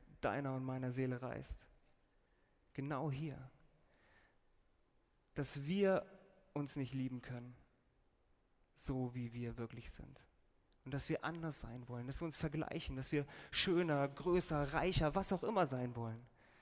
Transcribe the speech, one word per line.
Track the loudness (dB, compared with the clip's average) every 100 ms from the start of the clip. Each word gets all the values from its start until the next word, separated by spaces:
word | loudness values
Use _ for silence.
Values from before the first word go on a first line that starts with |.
| -20 -4
deiner | 0 0 0
und | -2
meiner | -2 -2 -2
Seele | 0 0 0
reißt. | -4 -6 -8 -10 -14 -20 _ _ _ _ _ _ _ _ _
Genau | -8 -4 -2 -2
hier. | -2 -4 -8 -14 -20 -20 _ _ _ _ -20 _ _ _ _ _ _ _ _ _ _ _
Dass | -4 -4 -2 0
wir | 4 6 4 2 -10 -20 -20 -8
uns | -4 -2 -2
nicht | -2
lieben | -2 -2 -4
können, | -8 -8 -10 -16 -20 _ _ _ _ _ _ _ _ _ _
so | -10 -4 -2 -2
wie | -2 -6
wir | -4 -6 -4
wirklich | -6 -8 -12
sind. | -12 -14 -16 -20 _ _ _ _ _
Und | -6
dass | -4 -2
wir | -2
anders | -2 -4 -4 -6
sein | -6 -8 -8
wollen, | -6 -6
dass | -4
wir | -4
uns | -2
vergleichen, | -2 -2 -2 -4 -4 -4
dass | 0
wir | 2 0 -6 -4
schöner, | 2 4 6 6 4 2
größer, | 0 4 4 4 2 2
reicher, | 2 4 6 6
was | 4 2
auch | 2
immer | 4 4 4
sein | 4 0 -2
wollen. | -4 -4 -10 -20 -20 -20